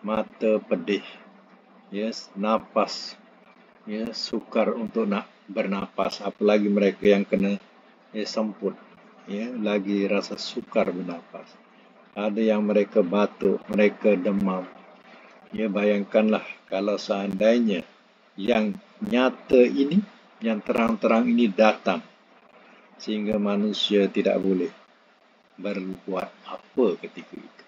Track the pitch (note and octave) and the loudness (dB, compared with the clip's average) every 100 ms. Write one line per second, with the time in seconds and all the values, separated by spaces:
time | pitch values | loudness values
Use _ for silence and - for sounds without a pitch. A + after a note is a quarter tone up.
0 | G#2 A2 G#2+ - A2 G#2+ - G2+ E2+ G2 | -4 -4 -4 -2 0 0 0 -4 -2 -4
1 | - - - - _ - _ - - G2+ | -4 -20 -20 -20 _ -20 _ -20 -12 -6
2 | A2 - - G2 G#2+ A2 - A2+ G2 - | -6 -8 -14 -6 0 0 0 -2 -2 -4
3 | - - - _ - - - _ - G#2+ | -14 -18 -20 _ -20 -20 -20 _ -10 -8
4 | A2+ A2 - A2+ - A#2 G#2 A2+ G#2+ A2+ | -8 -8 -6 -8 -4 0 0 -2 -4 -4
5 | G#2 G2+ - _ - G2 G2 G2 F#2+ - | -2 -2 -6 _ -10 -6 -4 -4 -6 -4
6 | F#2+ - G2+ - G#2 G#2 G#2 G2+ G2+ F#2 | -4 -4 -10 0 2 4 4 4 2 4
7 | G2+ G2+ G2 G2 G2 G2+ - - - _ | 4 4 2 0 0 -2 -8 -20 -20 _
8 | _ G#2+ G2+ - G#2+ G2 G2 - - - | _ -8 -6 -4 -4 -4 -6 -6 -20 -20
9 | - - - G2+ A#2 B2 G#2 G#2 F#2+ G2+ | -20 -20 -10 -8 -6 -4 -2 0 0 0
10 | G2 G2+ - G2+ - - - C3 F#2+ F2 | 0 0 -2 -10 -10 -10 -4 -2 0 -4
11 | F2+ E2+ - E2 - - _ - _ _ | -8 -10 -14 -18 -18 -20 _ -20 _ _
12 | _ G#2 G#2 G#2 A2 G#2+ G#2 G#2 G2+ A2 | _ -6 -4 0 2 2 2 2 4 2
13 | F2 G2+ G2+ - G2+ G2 - G#2 G#2 - | 2 2 0 0 0 0 -2 2 2 4
14 | A2+ G2 G2 G2+ G2 F#2 F2+ - - - | 2 2 0 0 -2 -4 -8 -18 -20 -20
15 | - - - - - G#2 A2 G2+ G#2 G2+ | -20 -20 -20 -20 -14 -4 -2 0 2 2
16 | G2 A2+ G#2+ G#2 - - _ F#2+ G2+ G2+ | 2 2 2 0 -4 -18 _ -4 -2 -4
17 | - G2 G2 G2 G#2+ A#2+ A2+ F2+ - _ | -2 -4 -2 2 4 4 2 -2 -6 _
18 | _ _ _ - G2+ A2+ G#2+ F#2+ - - | _ _ _ -8 0 0 0 -4 -14 -10
19 | G#2 A#2+ C3+ B2 - C3 B2 C#3 C#3+ F#3 | -2 2 2 0 4 6 6 4 2 2
20 | G3+ - - _ A2+ G#2+ - A#2 A2+ A2+ | 0 -16 -20 _ -4 -4 -2 0 0 0
21 | A2+ A2+ B2 A#2+ A#2 F#2+ A2 G#2 - F#2 | 2 2 4 2 2 4 4 4 -2 -4
22 | - _ _ _ _ - - - _ - | -6 _ _ _ _ -20 -20 -20 _ -16
23 | - G#2+ G#2 G#2+ G2+ G2+ G#2+ G2 - G2+ | -6 -4 -2 -2 0 0 -2 -2 2 4
24 | F#2+ G#2 G2 F#2+ F#2+ F2+ F2 - _ _ | 4 2 0 2 0 0 -2 -8 _ _
25 | _ _ _ _ _ - G2 G2 F#2+ F#2 | _ _ _ _ _ -12 -8 -6 -8 -10
26 | - F#2 F#2+ - - - _ - A2+ D#2+ | -8 -8 -8 -14 -16 -16 _ 0 0 0
27 | E2+ - - - - - | -10 -16 -18 -18 -20 -20